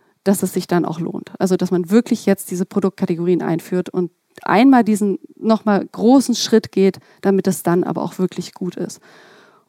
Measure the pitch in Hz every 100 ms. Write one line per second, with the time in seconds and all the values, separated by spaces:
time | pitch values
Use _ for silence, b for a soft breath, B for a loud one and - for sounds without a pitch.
0 | _ _ 196 202 185 190 - 175 156 165
1 | 165 - - - 185 180 180 180 170 226
2 | - 233 - - - 180 185 202 190 -
3 | 185 165 175 175 165 165 - 180 - 185
4 | 175 - _ - - 190 269 254 214 208
5 | 208 185 - - 220 220 214 202 - -
6 | 214 269 247 220 - 220 - 190 190 -
7 | b b 202 190 190 - 170 175 - 160
8 | 170 - 185 - - - 180 - 180 -
9 | b b b b b b